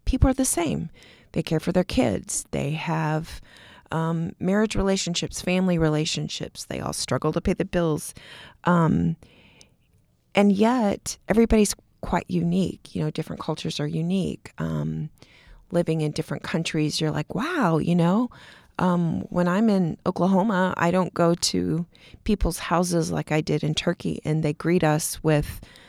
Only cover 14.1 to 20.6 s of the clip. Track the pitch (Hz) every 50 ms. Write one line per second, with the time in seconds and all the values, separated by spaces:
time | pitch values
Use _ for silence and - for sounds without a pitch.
14.1 | 190 196 170 151 - - - - - - 160 160 156 156 151 160 156 - 156 156
15.1 | - _ - - - - - - - - - _ - 170 175 - 160 160 151 151
16.1 | 151 - 151 - - - - - - 156 165 - - 160 151 147 139 - 160 156
17.1 | 156 151 151 - - 175 247 330 359 320 233 170 165 151 - - 175 175 165 170
18.1 | 185 220 247 247 - - - - - - - _ _ - 180 185 175 175 170 165
19.1 | - 185 190 - - 175 175 175 175 202 233 220 202 190 180 156 - - - -
20.1 | 180 - 175 185 196 185 190 226 202 180